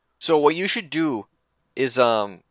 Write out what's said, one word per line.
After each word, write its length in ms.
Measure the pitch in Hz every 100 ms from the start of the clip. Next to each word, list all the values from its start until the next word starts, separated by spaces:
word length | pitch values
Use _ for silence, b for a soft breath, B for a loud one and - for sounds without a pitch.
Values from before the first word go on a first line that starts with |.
| _ -
So 180 | - 156
what 180 | 147 165
you 120 | 196
should 220 | 240 165
do 380 | 151 156 117 - _ _ _ _ -
is, 240 | 131 131
um, 440 | 120 113 101 90 _